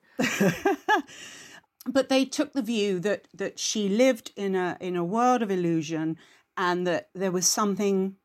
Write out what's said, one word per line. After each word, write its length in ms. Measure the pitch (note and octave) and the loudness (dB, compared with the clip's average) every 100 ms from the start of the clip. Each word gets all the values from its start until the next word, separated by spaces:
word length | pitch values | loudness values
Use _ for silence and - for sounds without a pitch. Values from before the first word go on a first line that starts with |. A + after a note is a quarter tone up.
| _ - | _ -4
<laughs> 200 | - - G3 - G4+ E4+ - G4+ - - - - - - _ _ | -2 2 0 2 0 0 0 0 -2 -12 -20 -20 -20 -20 _ _
But 240 | B3 C4+ C4 | -2 0 2
they 160 | C4 | 2
took 280 | C4 - D4 | 2 -2 -4
the 100 | C#4 | -2
view 380 | G#3+ A#3 G3+ F3+ | -2 0 0 0
that, 260 | G3+ G3 - | 0 -2 -6
that 240 | E3+ G3 - | -8 -8 -6
she 300 | - A3 G3+ | -4 -2 2
lived 420 | G#3 C4 A3 - - | 4 4 2 -4 -6
in 180 | G3 | -2
a, 220 | F#3+ F3+ - | 0 -2 -4
in 140 | F#3 | -4
a 100 | F3+ | -4
world 380 | E3+ A3+ B3 B3 | -2 2 4 4
of 80 | G#3+ | 2
illusion 640 | F#3 F3 E3 D#3 D#3+ D#3+ E3 - _ _ - | 0 0 0 -2 -4 -4 -6 -12 _ _ -4
and 300 | F3+ F3+ F3+ | 0 0 0
that 220 | D#3+ - | -2 -4
there 180 | F3+ F#3+ | -4 -2
was 140 | F3+ F3 | 0 0
something 720 | - G#3 F#3+ G3+ F#3+ F#3+ F#3+ | 2 0 2 2 2 0 -4